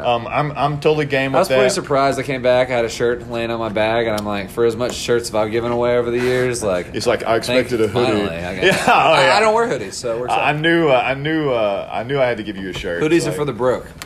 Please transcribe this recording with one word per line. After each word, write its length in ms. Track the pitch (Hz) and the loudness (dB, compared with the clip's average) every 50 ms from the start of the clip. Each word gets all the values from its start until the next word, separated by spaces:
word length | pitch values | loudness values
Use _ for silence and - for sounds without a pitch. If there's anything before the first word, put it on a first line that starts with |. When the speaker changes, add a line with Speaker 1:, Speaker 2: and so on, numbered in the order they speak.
| 76 | 0
Speaker 1:
um, 240 | 123 120 117 117 - | 0 0 0 -2 -2
I'm, 240 | 113 131 151 147 | -2 -2 -2 -2
I'm 260 | 135 120 135 147 151 143 | -2 -2 -2 -2 0 0
totally 280 | - 156 156 156 151 | 2 2 2 2 0
game 280 | 131 139 135 135 135 131 | 0 0 0 0 2 2
Speaker 2:
I 40 | - | 2
Speaker 1:
with 20 | |
Speaker 2:
was 80 | 190 - | 2 2
pretty 140 | 131 131 131 | 2 2 2
Speaker 1:
that. 60 | 127 | 2
Speaker 2:
surprised. 480 | 123 - 123 - 143 135 139 139 127 131 | 0 -2 -2 0 2 2 2 2 0 -2
I 20 | |
came 180 | 120 135 135 127 | -4 -4 -4 0
back, 280 | 120 123 123 123 127 127 | 2 4 4 4 2 2
I 40 | 127 | 0
had 100 | 117 117 | 0 0
a 40 | 110 | -2
shirt 400 | - - 123 120 123 120 117 120 | -2 0 0 0 0 -2 -4 -6
laying 220 | 120 117 117 117 | -6 -4 -4 -2
on 80 | 117 113 | -2 -4
my 100 | 113 110 | -4 -2
bag, 360 | 98 110 107 110 113 117 117 | 0 0 2 2 2 2 2
and 100 | 113 107 | 0 0
I'm 100 | 104 104 | -2 -2
like, 240 | 104 104 101 104 107 | -4 -4 -4 -6 -6
for 140 | - 117 117 | 0 2 2
as 120 | 117 110 | 2 2
much 180 | 117 127 113 98 | 0 -4 -4 -4
shirts 340 | - - - 120 117 117 - | -4 0 0 0 0 0 0
as 40 | 107 | -2
I've 160 | 107 110 107 | 0 0 0
given 220 | 110 117 113 120 | 0 -2 -2 0
away 240 | 120 120 120 120 120 | 0 0 2 2 2
over 160 | 123 117 120 | 2 0 0
the 80 | 117 123 | 0 0
years, 420 | 123 127 127 127 127 127 120 110 | 0 0 0 0 0 -2 -2 -2
like, 260 | 107 101 92 90 87 - - | -2 -2 -2 -2 -4 -6 -6
Speaker 1:
It's 120 | 113 - | -4 0
like, 180 | 120 110 - - | 0 0 0 0
I 160 | 107 113 113 | 0 0 0
Speaker 2:
thank 260 | - - 123 127 120 | 0 0 0 0 0
Speaker 1:
expected 140 | 110 123 110 | 0 0 0
a 80 | 110 104 | 0 0
hoodie. 180 | 101 123 123 123 | 2 0 0 2
Speaker 2:
finally, 240 | 107 104 101 98 82 | 0 0 -2 -2 -4
I 180 | - - - - | -6 -6 -6 -4
got 100 | - - | 0 2
Speaker 1:
<laughs> 0 | |
Yeah, 200 | 190 190 - - | 2 2 2 2
oh, 60 | 247 | 2
Speaker 2:
I, 320 | 233 - 135 151 160 170 180 | 4 4 4 4 4 4 4
Speaker 1:
yeah. 100 | - - | 4 4
Speaker 2:
I 40 | 208 | 4
don't 140 | 220 220 214 | 4 4 2
wear 120 | 220 233 | 2 2
hoodies, 280 | 196 147 120 104 95 - | 0 -2 -4 -6 -8 -10
so 220 | - - 117 113 | -8 -4 -4 -4
it 40 | 117 | -4
works 120 | 123 120 | -2 -2
Speaker 1:
I, 40 | 110 | 0
Speaker 2:
out. 180 | - 120 139 151 | 0 0 0 0
Speaker 1:
I 60 | 151 | 0
knew, 280 | 156 165 170 170 165 147 | 2 2 2 4 4 4
uh, 140 | 127 123 104 | 4 4 2
I 100 | 123 135 | 0 -2
knew, 360 | 139 143 156 160 160 151 139 | -4 -2 -2 -2 0 0 0
uh, 380 | 123 113 107 101 98 92 - - | 0 0 0 0 -2 -2 -6 -6
I 120 | - 101 113 | -6 -6 -4
knew 160 | 123 143 139 | -2 0 0
I 60 | 127 | 2
had 100 | 123 117 | 0 0
to 80 | 104 107 | -2 -6
give 120 | 104 95 | -8 -8
you 140 | 98 98 92 | -8 -8 -8
a 40 | 87 | -8
shirt. 280 | - - 90 85 87 | -6 -6 -4 -2 -2
Speaker 2:
Hoodies 200 | 92 - 170 165 - | 0 2 2 2 0
Speaker 1:
Like, 80 | 151 | 0
Speaker 2:
are 40 | 147 - | -4 -4
for 60 | 147 | -4
the 80 | 139 | -4
broke. 360 | 113 104 123 127 113 92 - - - - - | -4 -2 0 0 0 -2 -4 -10 -16 -18 -18